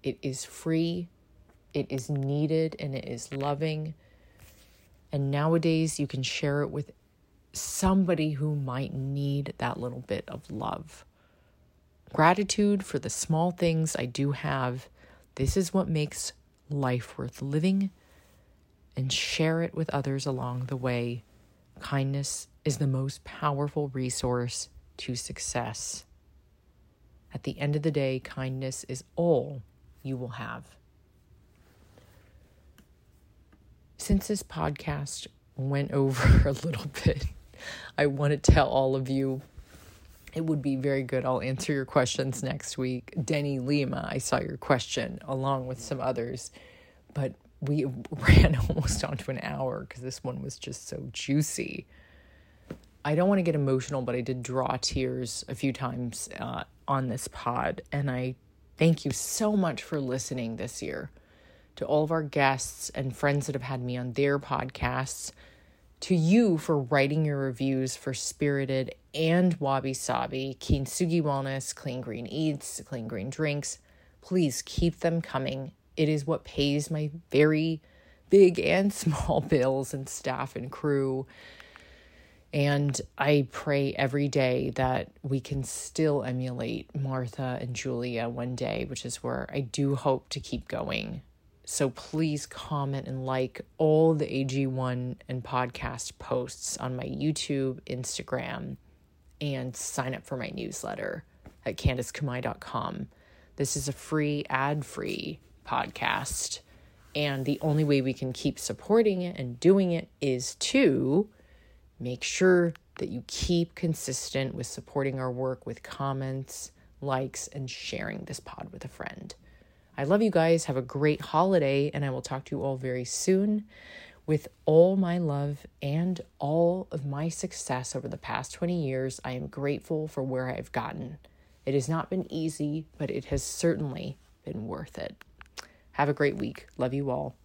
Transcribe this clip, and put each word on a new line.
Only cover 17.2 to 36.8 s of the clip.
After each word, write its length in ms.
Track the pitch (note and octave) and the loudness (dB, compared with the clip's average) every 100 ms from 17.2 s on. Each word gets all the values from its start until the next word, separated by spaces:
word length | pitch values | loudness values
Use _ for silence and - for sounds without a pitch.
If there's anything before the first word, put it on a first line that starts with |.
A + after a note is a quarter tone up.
| B2 - | -8 -6
living, 480 | C#3 D3+ F3+ G3 G3 - _ - _ _ _ _ _ _ _ - | -2 2 2 2 0 -4 _ -20 _ _ _ _ _ _ _ -4
and 160 | C3 | -2
share 520 | - - - D#3+ E3 | 0 -2 2 2 2
it 100 | E3 | 0
with 160 | D#3+ D#3+ | -2 -2
others 380 | C#3+ C#3 C3+ C#3 | 0 0 -2 -2
along 380 | B2+ B2 B2 B2+ | -2 -2 -4 -4
the 120 | C3+ | -2
way. 460 | B2+ B2 A#2+ A#2+ - _ _ _ _ - | 0 0 -2 -4 -10 _ _ _ _ -16
Kindness 680 | - C#3 C3+ C#3 C#3 - - _ | -2 0 0 0 -4 -6 -10 _
is 160 | D#3 C3+ | -2 0
the 80 | C#3+ | 2
most 360 | C3 C3+ - | 2 -2 -6
powerful 680 | - - D3+ C#3 D3 D3+ C#3+ | -14 -2 0 0 -2 -2 -2
resource 800 | C3 B2+ B2 B2+ B2 A#2+ - - - - - | -2 -2 -2 0 0 -2 -4 -10 -16 -20 -12
to 180 | - A#2+ | -8 -8
success. 880 | - - - B2 A#2 G#2+ - - - - _ - _ _ _ _ _ _ _ - _ | -8 -8 -4 -4 -4 -6 -10 -10 -14 -20 _ -20 _ _ _ _ _ _ _ -20 _
At 100 | C#3 | -8
the 160 | - C3 | -8 -4
end 160 | D3 D3 | -2 0
of 80 | |
the 80 | D#3 | 0
day, 280 | D3 C3+ C3 | 2 0 -2
kindness 680 | - - C3 C3 C3 C3 - | -6 -6 -6 -4 -6 -8 -10
is 180 | C3 - - | -10 -8 0
all 460 | E3+ C#3+ C3+ C#3 - _ - - | 4 4 2 -8 -12 _ -20 -12
you 160 | C3+ B2+ | -8 -6
will 120 | B2+ | -6
have. 340 | A#2 A2+ A2+ - - _ _ _ _ _ - _ _ _ _ - - - - - - _ _ - - _ _ _ _ _ _ _ _ - - _ - | -8 -10 -10 -14 -20 _ _ _ _ _ -20 _ _ _ _ -20 -20 -20 -20 -20 -20 _ _ -20 -20 _ _ _ _ _ _ _ _ -20 -20 _ -14
Since 300 | - G3+ - | 0 0 2
this 140 | G#3 | -4
podcast 840 | - D#3+ D#3 D3 - D3 C#3+ - - _ _ - | -4 -4 -4 -4 -6 -6 -6 -10 -14 _ _ -6
went 360 | C3+ C#3 C#3+ | -2 0 0
over 340 | C#3 C3+ B2 C3 D3 | 2 2 6 8 8
<laughs> 60 | C#3+ | 8
a 60 | |
little 360 | C3 E3 D3+ | 2 -2 -4